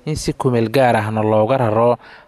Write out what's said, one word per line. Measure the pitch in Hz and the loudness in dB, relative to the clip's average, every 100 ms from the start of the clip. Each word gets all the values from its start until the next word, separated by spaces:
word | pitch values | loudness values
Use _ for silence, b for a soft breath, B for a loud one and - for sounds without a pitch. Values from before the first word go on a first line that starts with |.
| - | -10
in | 151 | -8
si | - | -6
kumeel | - 135 120 113 | -4 -2 0 0
gaar | 135 127 117 | 2 2 2
ahna | 107 110 | -2 -2
looga | 107 107 107 131 | 0 2 2 0
raro | 117 107 120 120 B B | 0 2 2 0 B B